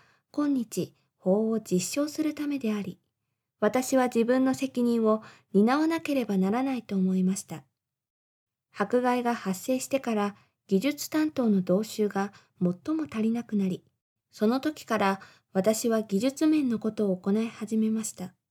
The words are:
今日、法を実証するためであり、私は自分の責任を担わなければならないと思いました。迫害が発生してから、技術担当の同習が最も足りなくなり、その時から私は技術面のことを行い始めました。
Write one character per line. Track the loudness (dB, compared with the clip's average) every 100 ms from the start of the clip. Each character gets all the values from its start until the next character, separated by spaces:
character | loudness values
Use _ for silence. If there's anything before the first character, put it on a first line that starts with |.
| _ _ _
今 | -2 0
日、 | 0 -2 -6 -6 _ _ _
法 | 0 2 0
を | -2
実 | 0 -2 0
証 | -2 -2
す | -2
る | -4
た | -4 -4
め | -4
で | -2
あ | -4
り、 | -6 -12 _ _ _ _ _ _
私 | 0 2 2 2
は |
自 | 2 2
分 | 2 2
の | 2
責 | 0 -4 -2
任 | 0 2
を | 2 2 -2 -20 _
担 | 4 4 4
わ | 2
な | 0
け | -2
れ | -2 0
ば | 2
な | 2
ら | 0
な | -2
い | -4
と | -4
思 | 0 0 2
い |
ま | 0
し | 0
た。 | -6 -14 -16 _ _ _ _ _ _ _ _ _ _
迫 | -4 0 2
害 | 2 0
が | 0
発 | -2 -4 -4
生 | -2 -4
し | -2
て | -4
か | -2
ら、 | -2 -2 -6 _ _ -2
技 | 0
術 | 0 -4 -4
担 | -2 0
当 | 0 2
の | 2
同 | 2 0
習 | 0 -2 -2
が | -2 -6 -8 _ -4
最 | -2 -2 -4
も | -4
足 | -4 -2
り | -2
な | -2
く | -4
な | -2 -2
り、 | -4 _ _ _ _ _
そ | -2 0
の | 0
時 | -2 -6
か | -4 0
ら | 0 -2 -8 _ _
私 | 0 2 2 0
は | 0
技 | 0 0
術 | 0 2 2
面 | 2 2
の | -2
こ | -2
と | 0 0
を | 0
行 | 0
い | 0 -2
始 | -6 -4 0
め | 0
ま | 0
し | -4
た。 | -10 -14 -16 _